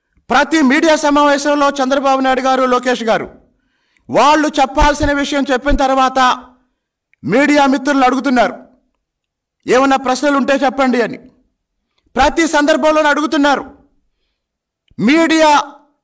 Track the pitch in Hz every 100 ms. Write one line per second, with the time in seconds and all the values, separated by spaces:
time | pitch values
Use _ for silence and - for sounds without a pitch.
0 | _ _ - 247 285 320 254 302 320 302
1 | 294 294 294 277 294 294 277 285 262 277
2 | 277 269 262 262 262 262 254 247 254 254
3 | 220 180 127 - _ _ _ _ _ _
4 | - 160 277 311 302 302 269 294 294 294
5 | 285 285 285 285 277 247 285 277 269 269
6 | 262 262 254 - - _ _ _ _ _
7 | _ _ 143 233 294 294 269 269 269 277
8 | 254 247 277 247 190 - - _ _ _
9 | _ _ _ _ _ _ - 240 269 269
10 | 254 254 294 277 254 269 269 277 262 240
11 | 214 - - _ _ _ _ _ _ _
12 | _ 240 285 302 320 294 294 311 311 311
13 | 294 285 302 311 285 254 - - _ _
14 | _ _ _ _ _ _ _ _ _ -
15 | 214 320 330 320 302 285 - - _ _